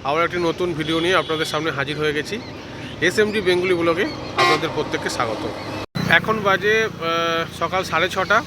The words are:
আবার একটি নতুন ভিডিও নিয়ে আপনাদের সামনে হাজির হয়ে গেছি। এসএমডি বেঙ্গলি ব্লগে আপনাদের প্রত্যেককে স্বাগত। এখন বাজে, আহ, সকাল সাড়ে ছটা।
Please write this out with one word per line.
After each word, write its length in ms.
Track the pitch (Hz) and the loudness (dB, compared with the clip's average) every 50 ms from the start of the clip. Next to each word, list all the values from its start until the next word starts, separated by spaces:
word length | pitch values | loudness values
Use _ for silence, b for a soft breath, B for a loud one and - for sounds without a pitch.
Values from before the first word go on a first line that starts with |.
| - | -2
আবার 200 | 135 147 160 170 | 0 2 2 2
একটি 140 | 165 170 180 | 2 0 0
নতুন 360 | 175 165 160 160 180 180 170 | 0 0 0 0 -2 -2 -2
ভিডিও 260 | 147 156 151 160 165 | -2 -2 0 0 0
নিয়ে 160 | 165 175 190 | 2 4 4
আপনাদের 300 | 175 147 - 160 156 156 | 2 2 2 -2 -2 -2
সামনে 260 | 147 - 151 156 160 | -2 -2 -2 -2 0
হাজির 260 | 143 139 139 135 151 143 | -2 -2 -2 -2 -2 -2
হয়ে 160 | 151 151 147 | 0 0 0
গেছি। 260 | 151 139 - 202 233 262 - - B B B B B B B B B | -2 -4 -4 -6 -8 -8 -10 -12 B B B B B B B B B
এসএমডি 400 | 156 175 - - 214 208 202 220 | 0 0 4 2 2 2 2 0
বেঙ্গলি 320 | 190 180 180 180 180 190 185 | 2 2 2 2 2 2 2
ব্লগে 320 | 170 170 170 165 170 208 311 - - - - - - | 2 2 2 2 2 0 -2 -2 -8 -10 -6 0 2
আপনাদের 320 | - 156 160 151 156 156 - | 4 4 4 2 0 -2 -2
প্রত্যেককে 340 | 151 143 - - 151 - 180 | -2 -4 -2 -4 -4 -4 -4
স্বাগত। 380 | - - 123 113 107 104 104 92 - - - - - - - - _ - - - | -2 -2 -2 -2 -2 -4 -6 -8 -8 -8 -10 -10 -8 -10 -10 -8 _ -4 2 4
এখন 300 | 165 170 - - 220 220 | 4 4 4 2 0 2
বাজে, 460 | 196 202 190 190 185 208 220 220 220 | 4 2 2 4 2 2 2 2 2
আহ, 40 | 214 185 170 165 165 165 170 165 170 165 165 165 165 - - | 0 -4 -4 -4 -2 0 0 0 0 0 0 -2 -4 -4 -4
সকাল 240 | 170 165 175 190 185 | -4 0 0 -2 -2
সাড়ে 260 | - 170 160 170 185 | 0 0 0 0 2
ছটা। 340 | - 196 185 175 202 226 220 | 0 -2 2 4 2 2 2